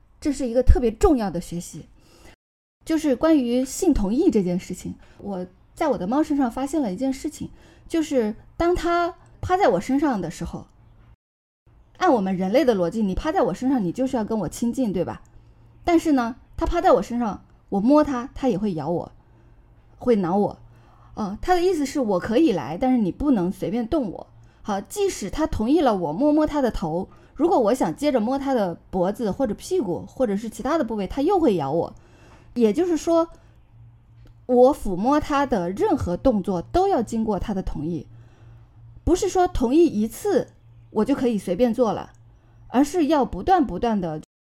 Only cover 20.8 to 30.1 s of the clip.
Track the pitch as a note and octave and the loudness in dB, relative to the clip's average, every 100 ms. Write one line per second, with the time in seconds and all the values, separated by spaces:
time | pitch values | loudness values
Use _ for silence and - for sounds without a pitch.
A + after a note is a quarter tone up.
20.8 | - - - - G3+ A3 - F4+ F4+ E4 | -20 -20 -16 -10 -8 -4 0 2 2 0
21.8 | C#4 D4 A3 F3+ - A3+ D#4+ F3+ C3+ F3 | -2 -2 0 0 0 2 4 2 -4 -2
22.8 | B3+ B3+ F#3+ - D4+ A#3 F3 - D#3 A3+ | 0 2 0 0 0 2 0 -2 -4 -4
23.8 | A3+ E4 G#3+ - - - - - - G3+ | -2 -2 -2 -8 -16 -20 -20 -14 -6 -6
24.8 | G#3 G#4 G4 - G3 - D#4 - A3 E4 | -6 -4 -2 -2 -6 -4 -2 0 2 2
25.8 | C4+ G3+ D#3 D#3+ D4+ D4+ D4+ D4+ B3 - | 4 2 -2 0 2 2 2 0 -2 -2
26.8 | E3 E3 - - - - E4+ F#4 G#3 C4 | -4 -4 -6 -12 -16 -2 2 4 2 2
27.8 | G#3 D3+ D4 B3+ G#3+ C#4 C4+ B3+ F#3 E3+ | 0 -2 0 0 0 -2 -2 0 -2 -4
28.8 | - F#3 F3+ G#3 A3 - C4 G3 - F#4 | -6 -2 -2 -2 -4 -2 -4 -4 -4 -4
29.8 | G3+ C#3 - | -2 -4 -8